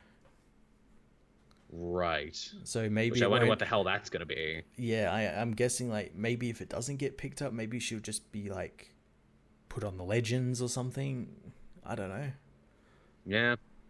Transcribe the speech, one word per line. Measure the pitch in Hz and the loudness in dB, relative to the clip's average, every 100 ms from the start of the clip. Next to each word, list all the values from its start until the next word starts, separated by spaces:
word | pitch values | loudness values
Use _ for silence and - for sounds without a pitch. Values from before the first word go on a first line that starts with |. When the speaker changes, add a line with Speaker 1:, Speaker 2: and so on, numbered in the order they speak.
| - - - - _ _ _ _ _ - _ _ _ _ _ - - | -20 -20 -20 -20 _ _ _ _ _ -20 _ _ _ _ _ -20 -16
Speaker 1:
Right. | 85 87 90 85 78 76 - - - | -8 -2 2 2 2 -2 -8 -10 -12
Speaker 2:
So | - 117 110 | -4 0 2
maybe | 107 117 | 4 4
Speaker 1:
Which | 120 | 6
I | 101 | 6
Speaker 2:
it | |
Speaker 1:
wonder | 117 113 | 8 6
what | |
Speaker 2:
won't | 107 | 6
Speaker 1:
the | 107 | 4
hell | 107 | 4
that's | 92 101 - | 4 2 0
gonna | - 80 | -4 -4
be. | 78 80 82 - - | -2 -2 -4 -8 -6
Speaker 2:
Yeah, | 117 110 95 | 0 2 2
I, | 107 101 92 | 2 0 0
I'm | 117 | -2
guessing, | 107 123 127 123 | 2 2 2 -2
like, | 107 92 | -2 -4
maybe | 92 113 120 120 | -2 -2 0 -2
if | 107 | -4
it | 92 | -6
doesn't | - 123 139 | -4 -4 -2
get | 135 - | -4 -4
picked | 135 - | -10 -6
up, | 139 | -4
maybe | 113 110 120 | -4 -4 -4
she'll | - 110 | -4 -6
just | 107 104 - | -6 -8 -8
be, | 110 101 | -8 -6
like, | 92 82 - - - _ _ _ _ _ _ - | -6 -6 -10 -20 -20 _ _ _ _ _ _ -10
put | - | -6
on | 104 92 | -6 -4
the | |
Legends | 90 117 110 127 123 123 | 0 2 2 2 2 0
or | 123 | -2
something. | 127 127 135 139 127 - - - - - - | -2 -4 -4 -4 -4 -6 -12 -20 -18 -20 -16
I | - | -8
don't | 110 95 | -6 -4
know. | 101 143 - - - _ _ - - - _ | -6 -6 -10 -16 -20 _ _ -20 -20 -20 _
Speaker 1:
Yeah. | 92 110 120 120 - - | 0 2 4 2 -4 -20